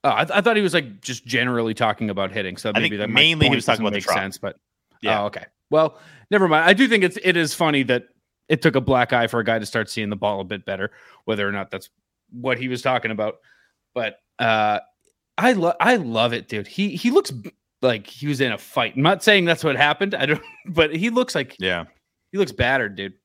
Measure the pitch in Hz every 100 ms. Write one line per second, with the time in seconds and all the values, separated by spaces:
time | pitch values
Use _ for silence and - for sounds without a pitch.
0 | 139 110 160 202 220 214 190 170 131 101
1 | - 123 120 120 123 120 113 110 113 104
2 | 110 95 95 104 95 90 110 104 160 104
3 | 107 123 156 165 143 135 117 110 110 101
4 | - 98 95 - 101 - _ _ _ _
5 | 107 107 101 95 - _ _ 151 156 -
6 | - - _ 202 185 156 165 196 262 226
7 | 180 - 185 175 156 - 160 143 123 123
8 | - _ _ _ _ 151 165 135 120 131
9 | 120 123 117 120 110 113 104 117 107 -
10 | 104 101 104 98 92 101 - 95 104 -
11 | - _ - 107 101 101 95 95 - _
12 | _ _ _ 120 127 120 127 123 135 127
13 | 117 107 107 - _ _ _ _ _ 127
14 | 110 - _ - 117 110 107 104 - _
15 | _ _ _ - 226 214 170 - 226 240
16 | 135 113 120 117 - 107 101 - 202 175
17 | 240 320 392 127 101 _ _ _ 127 110
18 | - - 147 135 131 104 - - 117 131
19 | 151 196 - 202 170 165 156 131 147 151
20 | 196 202 135 151 - - - 165 156 160
21 | 226 233 247 165 123 - 92 87 - _
22 | _ _ _ 196 165 117 123 135 107 98
23 | 98 -